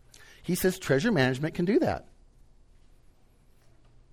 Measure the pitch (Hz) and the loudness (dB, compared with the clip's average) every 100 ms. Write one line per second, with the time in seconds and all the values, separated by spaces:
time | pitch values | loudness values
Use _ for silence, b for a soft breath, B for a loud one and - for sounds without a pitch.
0 | - b b b - 180 185 - - 139 | -20 b b b -6 -2 0 -2 0 0
1 | 233 170 127 131 151 - 175 311 214 - | 2 2 2 0 -4 -2 0 2 0 -4
2 | - - - - - - - - - - | -10 -20 -20 -20 -20 -20 -20 -20 -20 -20
3 | - - - _ _ - - - - - | -20 -20 -20 _ _ -20 -20 -20 -20 -20
4 | - | -20